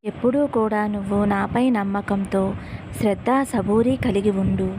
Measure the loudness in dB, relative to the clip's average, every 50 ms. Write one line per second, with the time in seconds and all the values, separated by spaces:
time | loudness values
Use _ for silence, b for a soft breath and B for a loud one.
0 | -8 -8 -8 0 0 2 2 2 0 2 2 0 0 2 0 0 0 0 -2 -4
1 | -4 -2 0 2 2 2 2 0 0 0 0 2 2 2 2 2 0 -2 -2 -4
2 | -2 -2 -2 -2 0 0 0 0 0 0 -2 B B B B B B B -6 0
3 | 0 0 0 0 0 0 2 2 0 0 -2 -2 0 2 2 2 4 2 2 0
4 | 0 0 0 2 0 0 0 2 0 0 0 0 -2 -2 -4